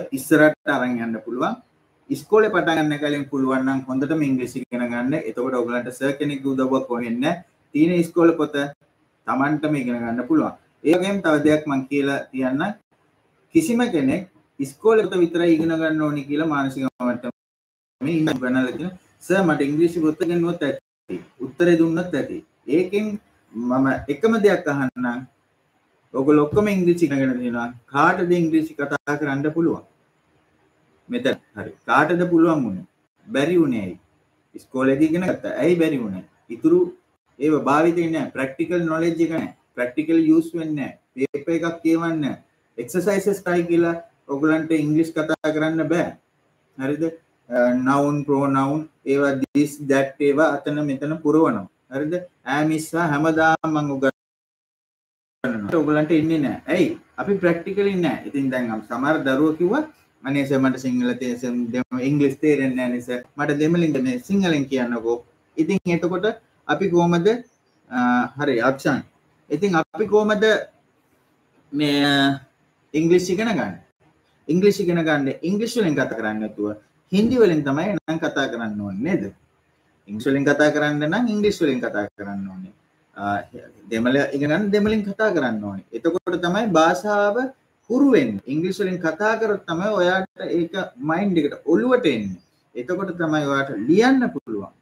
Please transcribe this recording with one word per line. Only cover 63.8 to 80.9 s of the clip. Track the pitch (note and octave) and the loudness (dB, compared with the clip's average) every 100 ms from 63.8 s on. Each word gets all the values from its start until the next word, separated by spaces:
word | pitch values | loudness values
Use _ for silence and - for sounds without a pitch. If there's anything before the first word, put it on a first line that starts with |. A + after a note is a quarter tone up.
| D#3+ C3 | 2 0
මේ | B2+ B2 | -2 -4
සිංහලෙන් | - G3 F3+ D3+ C3+ | -2 0 2 0 0
කියන්නකෝ." | B2+ A#2+ A#2+ A2+ A#2+ - _ _ - | -2 -2 -2 -2 -4 -6 _ _ -4
ඉතින් | D#3+ F#3+ F3 | 0 0 0
එතකොට | E3+ F3 F3+ G#3 - _ _ - | -2 0 -2 -2 -4 _ _ -4
අපි | D3 F#3+ | -2 2
කොහමද, | F3 E3+ E3+ G3 B3 - _ _ _ - | 2 4 4 2 0 -4 _ _ _ -8
අ, | B2 B2 B2 A#2+ | -2 0 0 -2
හරි | C3+ C#3 A#2+ | -4 -2 0
අක්ෂන්. | B2+ C3 D#3+ C3 - _ _ _ - | 0 0 -2 -2 -6 _ _ _ -8
ඉතින් | D#3 G3+ E3 | -2 0 0
අපි | - - G#3 | -2 -4 2
කොහමද | G#3 G#3+ G#3 A3 G#3 - _ _ _ _ _ _ _ _ _ _ | 2 2 2 2 2 -2 _ _ _ _ _ _ _ _ _ _
මේ | C#3+ D3 C#3+ C#3+ C#3 C#3 C#3 - _ _ _ _ | -2 0 2 2 4 2 0 -8 _ _ _ _
ඉංග්‍රීසි | D3+ E3 F3+ F3+ | 0 2 2 2
ඉගෙන | F3+ A3+ | -2 -2
ගන්න? | E3+ G2+ - - _ _ _ _ _ - | -2 -4 -8 -18 _ _ _ _ _ -2
ඉංග්‍රීසි | F3 G3+ G3+ | 2 4 4
ඉගෙන | F3 E3+ | 0 0
ගන්න | D#3+ D3 C3+ - | 2 0 0 -2
ඉංග්‍රීසි | E3+ G#3 A#3 A#3+ | -2 -2 -2 0
වලින් | F3 C#3 | 0 0
කතා | B2 | -2
කරන්නේ | A2+ A2 G#2+ | -4 -4 -4
නැතුව | G#2+ G#2+ G#2 G#2 _ _ - | -6 -4 -6 -6 _ _ -2
හින්දි | F#3+ A#3 B3+ | 0 2 4
වලින් | G3 D#3 | 4 4
තමයි | C#3 C#3+ G3 E3+ | 0 -2 -2 -4
නම් | - D#3+ | -4 -4
කතා | D#3+ C#3+ C3 | -2 -2 -2
කරන්න | A#2 A2 G#2 | -4 -6 -6
ඕනේ | G2+ F#2+ | -8 -6
නේද? | D#3+ E3 G2 - _ _ _ _ _ _ - | -2 -2 -4 -14 _ _ _ _ _ _ -14
ඉංග්‍රීසි | G#2+ C3+ | -6 -2
වලින් | C#3 C#3 | 2 2
කතා | C#3+ D3+ | 4 4
කරන්න | D3 D3 | 2 0